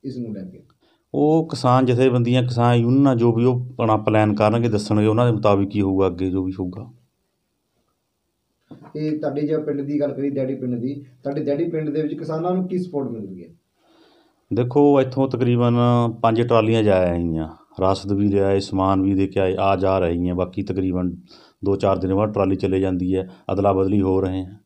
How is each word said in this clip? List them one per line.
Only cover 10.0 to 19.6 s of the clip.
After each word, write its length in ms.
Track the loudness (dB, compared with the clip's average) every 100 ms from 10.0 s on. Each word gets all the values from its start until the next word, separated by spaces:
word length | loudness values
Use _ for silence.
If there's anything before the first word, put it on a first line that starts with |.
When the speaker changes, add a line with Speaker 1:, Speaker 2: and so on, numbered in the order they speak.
| -2
Speaker 1:
ਕਰੀਏ, 160 | -2 -4
ਡੈਡੀ 260 | -4 -4 -4
ਪਿੰਡ 200 | -4 -4
ਦੀ, 300 | -6 -8 -14 _
ਤੁਹਾਡੇ 200 | -8 -6
ਡੈਡੀ 260 | -4 -2 -2
ਪਿੰਡ 200 | -4 -4
ਦੇ 120 | -4
ਵਿੱਚ 120 | -4
ਕਿਸਾਨਾਂ 380 | -6 -6 -4 -2
ਨੂੰ 160 | -2 -2
ਕੀ 100 | -4
ਸਪੋਰਟ 320 | -4 -6 -6
ਮਿਲ 180 | -8 -12
ਰਹੀ 160 | -14
ਹੈ? 60 | -18 _ _ _ _ _ _ _ _ _ _
Speaker 2:
ਦੇਖੋ, 480 | -2 0 4 6 4
ਇੱਥੋਂ 260 | 2 0 -2
ਤਕਰੀਬਨ 500 | 0 0 2 2 2 2 2 0 0
ਪੰਜ 200 | 0 2
ਟਰਾਲੀਆਂ 420 | 2 2 4 2
ਜਾ 120 | 4 2
ਆਈਆਂ, 540 | 2 0 -2 -4 -6 -12 _ -2
ਰਸਦ 320 | 0 0 -2
ਵੀ 140 | -2 0
ਲਿਆਏ, 320 | 2 2 0
ਸਮਾਨ 420 | -2 -2 0 2
ਵੀ 120 | 2
ਦੇ 140 | 0 0
ਕੇ 120 | 0
ਆਏ, 160 | -2
ਆ 160 | 0